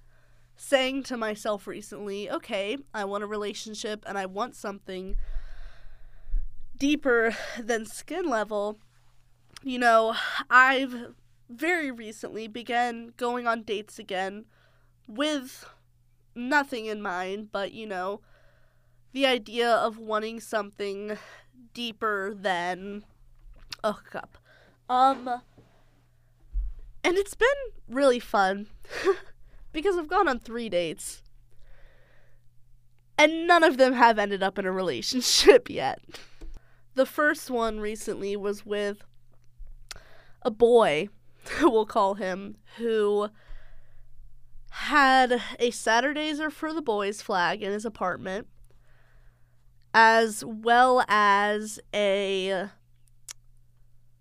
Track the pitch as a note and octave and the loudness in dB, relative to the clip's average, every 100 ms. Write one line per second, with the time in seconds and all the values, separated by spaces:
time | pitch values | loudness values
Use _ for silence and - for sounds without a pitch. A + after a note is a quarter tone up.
0 | - - _ - _ - - C4+ C4 C4+ | -20 -20 _ -20 _ -18 -2 0 0 -4
1 | B3 B3 A3 G#3+ A3+ G3+ - F#3+ G#3 G#3 | -8 -8 -6 -6 -6 -6 -8 -14 -14 -14
2 | G#3 G3 G#3 D#4+ - G#3 G3+ C#4 - A3 | -10 -10 -8 -8 -6 -6 -6 -8 -10 -8
3 | G3 G3+ G#3 G#3 G#3 G#3 A3 G#3 A3 G#3+ | -6 -6 -6 -8 -8 -10 -12 -10 -8 -10
4 | - G3 F#3+ F#3+ A#3 - G#3+ G3 - F#3 | -8 -8 -8 -6 -8 -8 -12 -12 -12 -12
5 | F#3+ - - - - - - - - - | -2 -2 0 -2 -4 -8 -10 -12 -14 -14
6 | - - - - - - - - C#4 D4 | -16 -14 -2 0 0 -2 -6 -2 0 2
7 | C#4 A#3 A3+ G#3 - - A3 A3+ A3 - | 2 2 2 -2 -8 -8 -4 -4 -4 -14
8 | - D#4+ F4 A3+ G#3 G#3+ G#3 G#3+ _ _ | -10 -6 -2 -2 -2 -2 -4 -6 _ _
9 | _ _ - _ _ - C4+ B3 A#3+ A3+ | _ _ -20 _ _ -14 -8 2 6 6
10 | A3 A3+ - - - B3 C4 C4 C4+ B3 | 4 0 -4 -6 4 6 8 6 0 -6
11 | A#3 - _ _ - A#3+ D#4 F4 C#4+ A#3 | -14 -18 _ _ -20 -4 0 0 -2 -8
12 | A3 A3 - G#3 A3+ A#3+ A#3 A#3+ B3 A#3 | -12 -12 -12 -10 -10 -12 -4 -2 -2 -4
13 | A#3 - A#3+ B3 A#3+ A3+ A3+ G3+ G#3 - | -12 -6 -4 -2 -2 -2 -2 -8 -8 -16
14 | - F#3 F#3+ G3+ A3 _ _ _ _ _ | -8 -6 -6 -8 -16 _ _ _ _ _
15 | - A3 D4+ D4 B3+ - - - _ _ | -14 -4 -2 -2 -6 -16 -20 -20 _ _
16 | _ _ _ A#3 B3 D4 C#4 B3 A3 G#3+ | _ _ _ -10 -2 0 0 -4 -8 -8
17 | G#3 F3+ F#3 G3+ G#3+ G3+ G3 - A3 F#3 | -6 -6 -6 -8 -8 -6 -6 -8 -10 -6
18 | F#3 G#3 _ _ _ _ _ _ _ _ | -6 -8 _ _ _ _ _ _ _ _
19 | _ C4 C4+ B3 G#3+ A#3 A#3 A3 A#3 A3 | _ 0 2 0 -2 0 4 4 2 2
20 | A3 G#3+ G#3+ A3+ - A3 G3+ - G3+ G3 | 2 2 -2 -8 -6 -4 -4 -6 -6 -6
21 | G#3 G#3 - - - - - A#3+ A#3+ A3 | -8 -8 -12 -20 -20 -20 -20 -10 -10 -4
22 | A3+ G3+ F#3+ G#3 G3 F3 F3 F3+ G3+ G3+ | -2 -2 -4 -4 -2 -2 -2 -6 -8 -12
23 | - _ - - - - - - G#3+ - | -14 _ -20 -20 -20 -20 -18 -6 -4 -4
24 | - - - - _ _ _ _ - B3+ | -10 -14 -14 -20 _ _ _ _ -2 4
25 | C4 B3 B3 B3 - _ - _ _ _ | 4 4 -4 -8 -10 _ -20 _ _ _
26 | _ _ _ _ - - - - - - | _ _ _ _ -8 -6 -4 -6 -14 -4
27 | D#4 F4+ G4+ - A#4+ C#5+ B4 - - B3 | 0 0 0 2 2 2 -4 -12 -6 2
28 | C#4 B3 - G#3+ F#3+ G3 G#3 - - - | 4 4 0 2 2 0 -6 -16 -14 -4
29 | F#4 F#4 - - - - - D#4 F4 F4 | 0 0 -2 -18 -20 -20 -12 -4 0 0
30 | D4+ F#4 E4+ B3 - A3+ A3+ F3 D#3+ D#3 | 0 2 2 0 -4 -8 -2 -2 -2 -4
31 | - - - - - - - - - - | -12 -14 -18 -20 -20 -20 -18 -18 -20 -20
32 | - - - - - - - - - _ | -20 -20 -20 -20 -20 -20 -20 -20 -20 _
33 | _ - D4+ E4 E4+ F4 E4 B3+ C4 A#3+ | _ 4 4 4 4 6 6 6 6 8
34 | A#3 G#3+ G3+ G3 G3 G3 F#3 F#3+ F3+ B2 | 6 6 0 0 -2 -2 -4 -2 -2 -4
35 | - B3+ - - - C4+ - - C3 - | -4 -2 2 4 10 8 8 -4 -4 -6
36 | - - - - - - - - - C4 | -12 -20 -20 -16 -14 -14 -16 -20 -8 -2
37 | C4 - D4 D4+ - B3 A3+ G#3+ G#3+ G#3+ | 0 2 0 0 -2 -2 -2 -2 -6 -8
38 | - G3 G3 G3+ G3+ G3+ G#3 G#3 G3+ G#3 | -8 -6 -6 -4 -4 -6 -6 -4 -4 -6
39 | - - - - - - - - - - | -14 -20 -20 -20 -20 -16 -14 -14 -16 -18
40 | - - - - B3+ G#3+ A#3 A#3+ F#3+ D3+ | -20 -20 -20 -8 -6 4 6 8 6 4
41 | G3+ - - - - - D4 A3 G#3+ A#3 | -2 -8 -20 -20 -10 2 4 4 2 2
42 | G3 G3+ F#3 F#3 G3+ G#3 - - A#3 A3 | 2 0 -4 -6 -10 -16 -18 -8 -2 0
43 | G#3 G#3 G#3 - - - - - - - | 2 0 -2 -8 -14 -14 -14 -16 -16 -16
44 | - - - - - - - - - D4 | -16 -16 -16 -18 -16 -16 -14 -10 0 4
45 | C4+ C4 B3+ B3 - - A#3+ - A#3 A3+ | 6 6 6 2 -2 -2 -2 0 2 2
46 | C4+ D4 D#4 D4 D#4 - D#4 D#4+ D4 G#3 | 2 0 -4 -4 -4 -6 -6 -6 -2 0
47 | G3 G#3 - F#3+ F3 G3 G3 G#3 A3 G#3 | 0 -4 -4 0 0 0 -4 -6 -6 -4
48 | F#3 F3 F#3 F#3+ - - - - - - | -4 -4 -6 -8 -10 -20 -20 -20 -20 -20
49 | _ - - - - _ - - - A3 | _ -20 -20 -20 -20 _ -20 -20 0 6
50 | A3+ A3+ A3+ G#3+ A#3+ A3 A3+ A#3+ B3+ B3+ | 8 8 4 -2 -10 -6 2 6 6 6
51 | - G#3 G#3 G3 G#3 G#3+ G#3+ - - G#3 | 4 4 4 4 4 0 -4 -12 -8 -2
52 | G3+ G3 G3 F#3+ F#3+ F#3+ G3 - _ _ | 0 2 0 -2 -2 -4 -6 -12 _ _
53 | - - - - - - _ - - - | -20 -20 -20 -20 -20 -20 _ -20 -20 -20
54 | _ _ | _ _